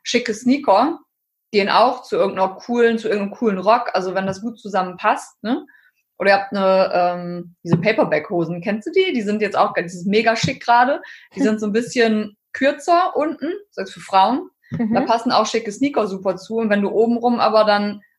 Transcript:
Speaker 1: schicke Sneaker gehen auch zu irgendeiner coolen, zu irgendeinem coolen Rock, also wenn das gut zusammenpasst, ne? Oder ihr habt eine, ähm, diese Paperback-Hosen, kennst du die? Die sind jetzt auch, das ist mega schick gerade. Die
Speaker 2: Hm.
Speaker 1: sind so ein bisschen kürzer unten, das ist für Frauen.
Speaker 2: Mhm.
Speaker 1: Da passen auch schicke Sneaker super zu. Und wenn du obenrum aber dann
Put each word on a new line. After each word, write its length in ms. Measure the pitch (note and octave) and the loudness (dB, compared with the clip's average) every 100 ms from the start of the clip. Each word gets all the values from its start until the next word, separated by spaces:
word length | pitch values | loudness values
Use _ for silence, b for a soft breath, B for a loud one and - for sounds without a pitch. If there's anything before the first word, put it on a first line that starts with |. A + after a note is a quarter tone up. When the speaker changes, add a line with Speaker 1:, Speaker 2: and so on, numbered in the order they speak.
Speaker 1:
schicke 300 | - A#3+ A#3+ | -4 -4 -2
Sneaker 680 | G#3 A#3+ C#4 B3 G3 C#4 E4+ _ _ _ _ _ | -2 0 2 4 4 2 -2 _ _ _ _ _
gehen 160 | G#3 G3 | 0 2
auch 320 | F3 - - | 4 4 0
zu 140 | - F3+ | -4 0
irgendeiner 380 | G3 F#3+ F#3 - | 0 0 -2 -4
coolen, 420 | - A#3+ A#3 A3+ | -4 2 2 2
zu 100 | A3 | -2
irgendeinem 260 | G3+ G3+ - | -2 -4 -2
coolen 200 | A3+ F#3+ | -2 0
Rock, 320 | F#3 A#3+ - | 2 2 2
also 200 | G3 F#3 | -4 -2
wenn 120 | F#3 F#3+ | -4 -4
das 160 | F#3+ | -6
gut 160 | A3+ A#3+ | -8 -10
zusammenpasst, 840 | G#3 F#3+ F#3 F3 G#3+ D4 - _ | -6 -4 -4 -2 -2 -2 -4 _
ne? 240 | G#3+ D4 b b b b _ - | -4 -4 b b b b _ -2
Oder 120 | G3 | 2
ihr 40 | |
habt 180 | G3 G3 G3+ | 2 2 0
eine, 340 | F#3+ F#3+ F#3+ | 2 4 2
ähm, 600 | F3+ F3 F3 F3 F3 F3 _ | 2 0 -2 -6 -10 -12 _
diese 140 | E3+ E3 | -2 0
Paperback-Hosen, 840 | G#3 A3 F3 D3+ - F3 D#3+ F3 | 2 2 0 -2 -2 -2 -2 -4
kennst 280 | F3 G#3+ E4 | -4 -6 -2
du 20 | |
die? 200 | F4+ F#4+ | 0 0
Die 100 | C4 | 0
sind 180 | G3+ G#3 | -2 -2
jetzt 160 | G3+ C3+ | -2 0
auch, 160 | D3+ | 0
das 200 | F3 E3+ | 0 -6
ist 120 | F3 F3 | -6 0
mega 280 | G#3 A3+ | 2 2
schick 260 | A3+ - B3+ | 0 -2 -2
gerade. 380 | - A#3+ B3+ D#4+ B B B | 2 4 4 0 B B B
Die 60 | - | -2
Speaker 2:
Hm. 40 | A3 | 0
Speaker 1:
sind 140 | G#3+ | 0
so 60 | G#3+ | -2
ein 60 | |
bisschen 640 | G#3+ A#3 B3+ A3+ G#3+ G#3 - _ | -2 -2 0 2 2 -4 -12 _
kürzer 640 | - C4+ D4 - E4+ F#4 - | -2 0 0 2 2 2 -2
unten, 360 | D#4 D4 D4 G4+ - - | -4 -4 -8 -8 -10 -12
das 120 | F#3+ | -12
ist 60 | |
für 60 | F3 | -14
Frauen. 500 | - F#3+ G3 C4+ F#4 _ _ | 0 2 4 0 -6 _ _
Speaker 2:
Mhm. 240 | A3+ A3 | -4 -2
Speaker 1:
Da 60 | A#3+ | 0
passen 280 | E4 - B3 | 0 0 2
auch 140 | A#3+ A3 | 0 0
schicke 240 | A3+ A3 | -2 -6
Sneaker 380 | G#3 C#4 C#4+ G#3 | -4 -2 0 -2
super 280 | F#3+ F#3+ F3+ | -4 -4 -6
zu. 200 | - A3+ | -6 -4
Und 140 | A3+ | 0
wenn 120 | G3+ | 0
du 80 | G3+ | 0
obenrum 480 | G3+ A#3 A#3 A#3+ A#3 | 2 2 2 0 2
aber 260 | G#3+ G#3+ | 4 4
dann 380 | G#3+ G#3 G#3 G3+ B | 4 2 0 -8 B